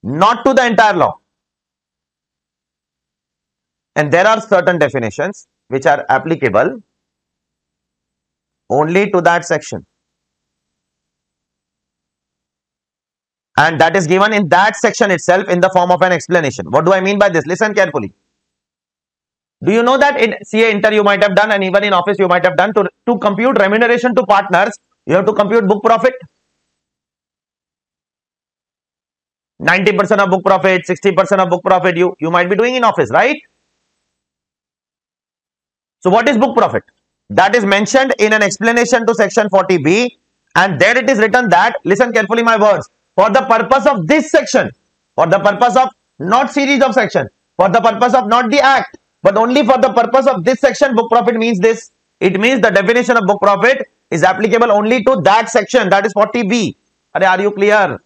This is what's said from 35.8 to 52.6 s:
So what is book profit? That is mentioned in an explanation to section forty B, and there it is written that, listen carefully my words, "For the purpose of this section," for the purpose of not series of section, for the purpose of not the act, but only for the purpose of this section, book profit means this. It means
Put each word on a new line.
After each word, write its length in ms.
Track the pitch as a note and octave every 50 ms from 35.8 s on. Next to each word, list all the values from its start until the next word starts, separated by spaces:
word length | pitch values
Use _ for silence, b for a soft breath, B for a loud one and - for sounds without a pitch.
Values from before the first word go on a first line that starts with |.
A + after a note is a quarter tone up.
| _ _ _ _
So 100 | - F#3
what 180 | F#3 A3+ A3+
is 100 | C#4 C4+
book 200 | G#3+ B3+ B3 A#3
profit? 260 | A#3+ G#3 E3 A#2 A2 _ _ _ _ _ _ _ _ _ _
That 260 | G#2 B2+ F#3 G3+ G#3
is 100 | A#3+ G3+
mentioned 480 | G3 G3 G3+ G#3+ - - C4 C4+ C4+ - -
in 140 | G#3 G#3+ A3
an 100 | G#3+ G#3
explanation 600 | F#3+ - - G3 A3+ A#3 A#3+ A#3+ A#3 B3+ A#3 A3+
to 80 | A3 A3+
section 340 | F#3 G#3+ F#3+ - A#3 G#3+ G3+
forty 280 | F#3+ F#3+ F#3 - F#3
B, 400 | E3+ C3 D3+ F#3 A3 B3 B3 _ _ _ _ _ _ _ _ _
and 240 | E3 F3+ G3 F3 B2+
there 180 | F3+ G#3+ A#3+
it 120 | B3+ A#3 C4
is 100 | C4+ G3+
written 300 | G#3+ G#3+ G3 B3+ B3 G3+
that, 280 | F3 F3 G3 A#3+ - - _
listen 260 | F3 G3 G3 B3 A#3+
carefully 320 | A3+ A3+ G#3+ F#3+ A3+ A#3 A#3
my 140 | A#3 A3+
words, 320 | G#3+ G#3 G#3+ G3 D#3+ B2 _ _ _ _ _ _
"For 140 | - G3 A3
the 120 | G3 C4
purpose 440 | - - A3+ A3+ - - C4 C4+ G3+
of 220 | D4+ C#4 G3+ D#3+
this 220 | D#3+ D4 D#4 - -
section," 420 | - D#4 B3+ - - A#3 F3 G2+ - _ _ _ _ _ _ _ _
for 120 | - D#3+
the 120 | E3 F3+ G3
purpose 380 | G3 G#3 G3+ - B3 B3 F#3+
of 120 | C4 B3+ B3+ _ _ _ _ _ -
not 320 | C#3+ F3+ G#3+ B3+ C#4 -
series 320 | - C#4+ C#4 C4+ C#4+ B3 C#4
of 100 | B3+ G3+
section, 340 | C4 A3 F3+ - F3 C3 G2 _ _ _ _ _
for 120 | - F3+ G3
the 100 | F3 A3+
purpose 340 | G3 A3+ A3 - B3 B3 A#3
of 140 | B3+ B3
not 240 | G#3 A#3 A#3+ B3 A3
the 80 | - C#4+
act, 380 | B3+ C4+ C4+ B3 - - - _ _ _ _ _
but 160 | - F#3+ F#3+
only 280 | G#3+ A3+ A#3+ B3+ C#4+ C#4+
for 120 | G#3+ C4+
the 160 | B3 B3+ B3 G3
purpose 340 | A#3 A3+ A#3 A#3+ C4 C4
of 160 | C4+ B3+ F#3+ D#3+
this 140 | B3 C4 -
section, 360 | - C4 A3+ - D4 C4+ A#3+
book 140 | A3 A3+ A#3
profit 260 | A3+ A#3+ G#3+ A#3 A#3
means 240 | A3 A3+ A#3 A3+ F3+
this. 320 | F#3+ A3+ A3+ A3+ - - _ _ _ _ _ _
It 200 | - G3 F3 F#3+
means 220 | G#3+ B3 C4+ A#3